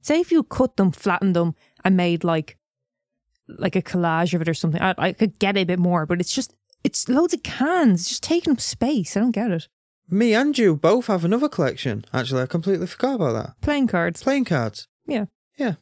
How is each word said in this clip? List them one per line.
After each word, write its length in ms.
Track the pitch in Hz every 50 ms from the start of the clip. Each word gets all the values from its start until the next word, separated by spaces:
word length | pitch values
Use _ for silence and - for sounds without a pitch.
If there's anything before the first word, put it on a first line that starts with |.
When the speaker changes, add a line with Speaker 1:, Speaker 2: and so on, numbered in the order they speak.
| _
Speaker 1:
Say 180 | - 294 330
if 100 | 349 - 339
you 100 | 320 -
cut 320 | _ - - 262 247 _
them, 140 | - 196 185 151
flattened 420 | - - 202 180 - - 196 180
them, 180 | 170 170 170 156 _ _ _ _ _ -
and 120 | 185 190
made, 280 | 185 180 175 170 165 -
like, 340 | 175 165 160 156 - - _ _ _ _ _ _ _ _ _ _ _ _ _ _ _ _ _ _
like, 300 | - - - - 185 -
a 60 | - -
collage 520 | - - 180 170 170 165 160 170 170 160
of 80 | 175 165
it 60 | 165
or 60 | 160
something, 260 | - - 165 147 - -
I, 120 | 185 180 -
I 140 | 143 180 -
could 260 | _ 220 202 - _
get 180 | - 196 202
it 40 | 196 190
a 40 |
bit 120 | 170 185 180
more, 280 | 175 180 175 170 156
but 140 | 151 175 175
it's 140 | 180 - -
just, 200 | - 254 - _ _ _ _ - _ _
it's 260 | 285 - - - -
loads 260 | 254 277 339 349 -
of 80 | - _
cans. 560 | - - - 254 302 359 370 320 240 190 170
It's 80 | 175 -
just 140 | - - -
taking 280 | - 320 349 - 339 285
up 80 | 226
space. 560 | - - - - - 247 311 240 170 - -
I 40 | 196
don't 100 | 214 254
get 200 | 220 202 220 240 180
it. 160 | 165 - _ _ _ _ _ _ _ _ -
Speaker 2:
Me 260 | 180 196 233 240 208
and 220 | 220 269 294 285 262
you 180 | 233 196 160
both 300 | 143 - 160 202 254 240
have 180 | - 214 180 165
another 240 | 170 202 240 285 294
collection. 560 | - - 160 131 - 127 - 135 107 104 104 _ -
Actually, 300 | 143 123 123 135 127 127
I 40 |
completely 400 | 127 - 170 160 190 196 165 175
forgot 280 | 180 - - - 262 277
about 180 | 233 175 131 113
that. 280 | 113 - - - _
Speaker 1:
Playing 260 | - - 294 285 269
cards. 360 | 226 - 180 170 175 170 - -
Speaker 2:
Playing 220 | 269 269 285 254
cards. 440 | - 180 135 117 110 - - - _ _ _ _
Speaker 1:
Yeah. 200 | - 302 220 208 - _ _ _ _ _
Speaker 2:
Yeah. 180 | - 294 233 165 -